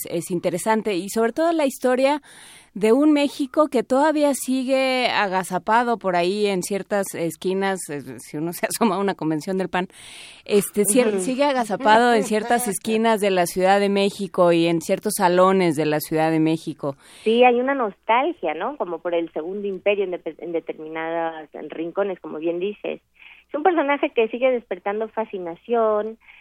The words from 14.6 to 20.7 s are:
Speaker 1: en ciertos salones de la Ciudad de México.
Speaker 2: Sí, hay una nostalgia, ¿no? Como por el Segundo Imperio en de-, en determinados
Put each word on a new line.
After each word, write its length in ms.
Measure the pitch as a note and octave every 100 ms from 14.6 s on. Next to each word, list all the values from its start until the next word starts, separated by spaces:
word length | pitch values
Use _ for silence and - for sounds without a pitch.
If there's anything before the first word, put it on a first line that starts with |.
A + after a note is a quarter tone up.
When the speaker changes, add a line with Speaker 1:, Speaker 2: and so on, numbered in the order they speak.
| E3+
Speaker 1:
en 140 | E3+
ciertos 320 | - F#3+ G#3+ G3+
salones 580 | F3+ F3+ F#3 F#3+ F3 D3
de 80 |
la 160 | D3+ D3+
Ciudad 300 | - D#3 D#3+
de 100 | D#3+
México. 560 | D#3 D#3+ - C#3+ C#3+ C3+ - -
Speaker 2:
Sí, 220 | A3 A#3
hay 160 | B3 A#3+
una 140 | C4
nostalgia, 800 | C#4 G#3+ - - A#3 D#4 - E3
¿no? 240 | D3+ A3 D4
Como 200 | F#3 E3
por 140 | F3
el 160 | E3+ E3
Segundo 360 | D3+ D#3+ G#3 G3+
Imperio 360 | F#3 G3+ G#3
en 80 | F#3+
de-, 240 | F3 B3 -
en 140 | F3
determinados 1000 | E3 D#3